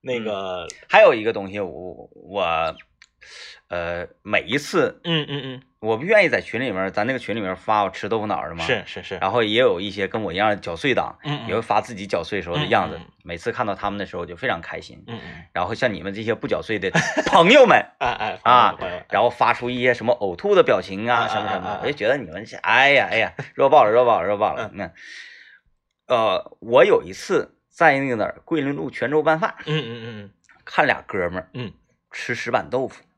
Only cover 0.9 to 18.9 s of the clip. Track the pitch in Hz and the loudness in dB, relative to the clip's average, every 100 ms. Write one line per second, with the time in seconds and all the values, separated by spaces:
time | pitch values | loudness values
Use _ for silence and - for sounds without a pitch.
0.9 | 196 202 120 107 107 98 101 92 69 90 | 8 8 6 0 -4 -6 -8 -8 -8 -14
1.9 | 58 - - 80 101 87 80 80 80 - | -16 -20 -20 -8 -2 0 0 -2 -4 -20
2.9 | _ _ _ - - - - _ 87 85 | _ _ _ -20 -20 -20 -20 _ -6 -6
3.9 | 87 87 _ 104 104 165 175 - 185 120 | -6 -10 _ -4 -2 0 -4 0 0 0
4.9 | - 175 160 143 143 131 127 _ _ 110 | -2 -4 -4 -4 -8 -8 -12 _ _ -4
5.9 | 113 165 214 175 113 - 113 131 92 95 | -2 2 4 4 0 -4 -6 -4 -4 -4
6.9 | 104 113 127 - 110 95 92 - 107 98 | -2 -4 -4 -6 -6 -6 -8 0 0 0
7.9 | - 104 113 107 80 76 85 82 117 - | -4 -4 -4 -2 -4 -6 -6 -2 -4 -4
8.9 | - 90 95 95 117 110 110 127 90 101 | -14 -10 -4 0 0 2 4 4 2 -4
9.9 | 101 95 113 101 85 107 101 - 85 143 | -6 -4 -4 -4 0 0 0 -6 -6 -2
10.9 | 104 71 - 151 147 110 101 113 104 104 | 0 -2 -8 -8 -8 -4 -4 0 -2 -2
11.9 | 107 98 92 82 101 90 87 151 110 85 | -12 -4 -4 -4 -6 -4 -4 2 2 2
12.9 | 76 82 _ 87 87 120 113 113 95 101 | -6 -16 _ -14 -8 -6 -4 -4 -2 -4
13.9 | 101 92 90 87 87 127 87 82 82 - | -4 -8 -8 -10 -8 -6 -6 -8 -14 -14
14.9 | - - 117 90 82 - 92 90 110 127 | -20 -14 -14 -14 -18 -10 -6 -4 -2 -4
15.9 | 92 92 101 110 110 135 82 - 107 92 | -2 -8 -6 -4 -4 -2 -4 -2 -4 0
16.9 | 160 - - - 185 170 285 233 127 - | -2 0 -2 4 6 8 10 10 8 4
17.9 | _ 127 117 107 90 117 123 107 90 92 | _ -4 -2 -6 -2 6 8 6 2 -8